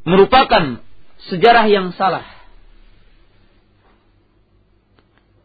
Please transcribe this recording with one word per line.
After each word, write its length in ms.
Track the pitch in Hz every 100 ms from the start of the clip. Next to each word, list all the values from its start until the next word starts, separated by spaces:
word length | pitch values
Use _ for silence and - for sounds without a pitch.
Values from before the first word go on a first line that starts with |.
merupakan 800 | - 190 196 254 269 220 151 117 - - - - -
sejarah 360 | 185 214 233 214
yang 240 | 202 185
salah. 320 | 170 190 151 - - - - - - - _ _ _ _ _ _ _ _ _ _ _ _ _ _ _ _ _ _ _ _ _ _ _ _ _